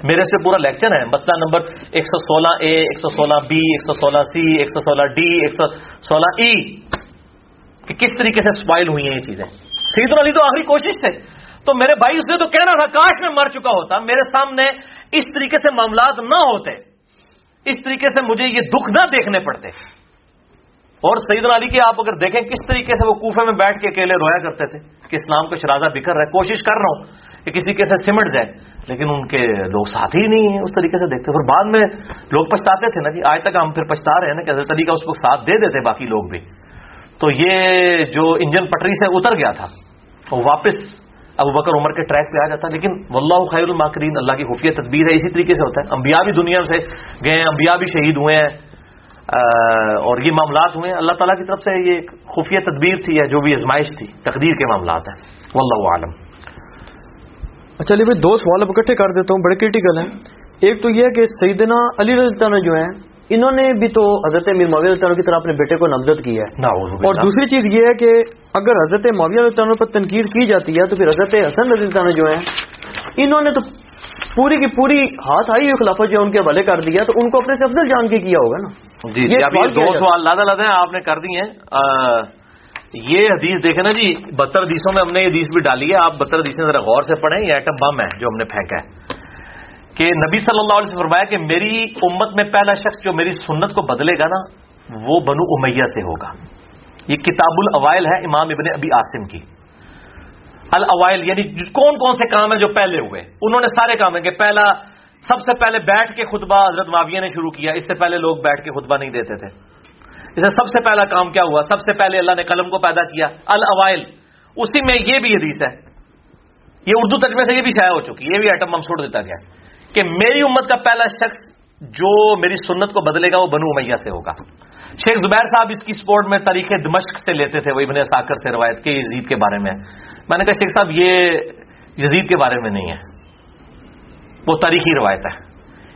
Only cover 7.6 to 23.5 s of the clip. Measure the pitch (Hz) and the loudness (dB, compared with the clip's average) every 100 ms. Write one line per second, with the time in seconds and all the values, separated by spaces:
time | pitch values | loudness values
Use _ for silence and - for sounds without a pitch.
7.6 | _ _ - - 240 240 226 220 202 208 | _ _ -12 -4 -2 0 -2 0 0 0
8.6 | - 170 170 147 139 131 120 98 92 - | 0 0 0 -2 -4 -6 -8 -12 -14 -16
9.6 | - - - 214 240 302 294 302 277 320 | -12 -8 -4 0 2 4 4 4 2 2
10.6 | 285 294 339 392 208 - - - - - | 0 0 0 -4 -4 -4 -16 -20 -20 -8
11.6 | 277 254 262 294 240 320 - 349 330 320 | -2 2 4 4 2 2 -2 0 2 2
12.6 | 359 311 302 302 359 349 349 285 277 262 | 4 4 2 4 4 4 -2 0 0 -2
13.6 | 254 190 - 202 226 262 262 269 277 262 | -2 -2 -2 -4 0 0 0 0 0 0
14.6 | 269 269 - - - - - 285 277 302 | -2 -2 -14 -20 -6 -4 -4 -6 -2 0
15.6 | 226 240 220 220 262 240 233 349 285 202 | 0 0 0 4 2 2 0 2 2 0
16.6 | 156 107 - _ _ _ _ _ _ _ | -6 -14 -18 _ _ _ _ _ _ _
17.6 | 269 254 262 269 277 277 233 226 254 240 | -8 -8 -6 -2 -2 0 -2 -2 0 -2
18.6 | 240 - - 269 349 262 202 190 147 - | 0 -2 0 2 2 0 0 -4 -4 -10
19.6 | 92 - - _ _ _ _ _ _ _ | -12 -20 -20 _ _ _ _ _ _ _
20.6 | _ _ _ - - 226 214 220 240 233 | _ _ _ -4 0 0 0 0 2 2
21.6 | 247 254 226 226 220 156 185 233 233 254 | 2 2 2 2 -2 -2 -2 -2 -4 -8
22.6 | - 247 247 233 220 208 220 220 226 | -4 -4 -2 0 0 0 -2 0 0